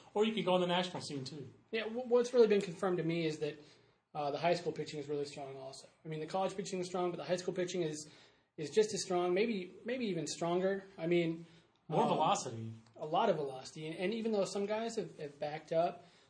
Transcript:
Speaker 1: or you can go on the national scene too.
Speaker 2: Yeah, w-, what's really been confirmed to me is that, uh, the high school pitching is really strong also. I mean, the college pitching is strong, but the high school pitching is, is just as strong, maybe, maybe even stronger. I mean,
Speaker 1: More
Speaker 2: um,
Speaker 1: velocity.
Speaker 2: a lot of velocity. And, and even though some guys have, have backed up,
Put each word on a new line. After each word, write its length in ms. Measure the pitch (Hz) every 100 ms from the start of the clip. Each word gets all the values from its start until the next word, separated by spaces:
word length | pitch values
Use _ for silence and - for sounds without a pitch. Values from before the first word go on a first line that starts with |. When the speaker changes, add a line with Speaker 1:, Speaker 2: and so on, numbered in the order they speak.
| -
Speaker 1:
or 100 | 208
you 80 | 220
can 120 | 214
go 100 | 175
on 60 | 185
the 60 | 175
national 340 | 180 180 139
scene 220 | - 139
too. 200 | 131 151 123 - _
Speaker 2:
Yeah, 120 | 220
w-, 180 | 214 233 247
what's 260 | 240 240
really 120 | 247 214
been 120 | 202
confirmed 380 | 190 165 190 175
to 60 |
me 200 | 165 170 160
is 120 | 147
that, 220 | 147 - - - _ _ _
uh, 160 | 156 143
the 60 | 143
high 160 | 170
school 180 | 170 160
pitching 260 | - 147 151
is 100 | 139
really 160 | 143
strong 300 | 143 147 135 135
also. 220 | 135 - - _
I 40 | 160
mean, 100 | 156
the 60 | 156
college 300 | 190 190 190
pitching 240 | 185 185
is 60 | 175
strong, 220 | 185 180
but 60 | 170
the 60 |
high 120 | 147 180
school 180 | 190
pitching 280 | 180 180 185
is, 260 | 156 151 - - - _ _ -
is 120 | 143
just 220 | 220 214
as 100 | 190
strong, 300 | - 175 180
maybe, 380 | 185 240 196 180 -
maybe 200 | - 254 220
even 200 | 165 143
stronger. 580 | - 170 180 190 196 - -
I 80 | 165
mean, 400 | 175 165 165 - - _ _ -
Speaker 1:
More 140 | 160
Speaker 2:
um, 60 | 220
Speaker 1:
velocity. 640 | 151 165 190 139 113 113 113 - 165
Speaker 2:
a 60 | 156
lot 220 | 180 220
of 60 | 156
velocity. 500 | 139 127 - 156 156
And, 100 | 165
and 160 | 185
even 180 | 226 220
though 120 | 202
some 220 | 180 202 202
guys 300 | 214 233 226
have, 120 | 160 -
have 180 | 147 -
backed 320 | 151 156 -
up, 360 | 165 175 - - -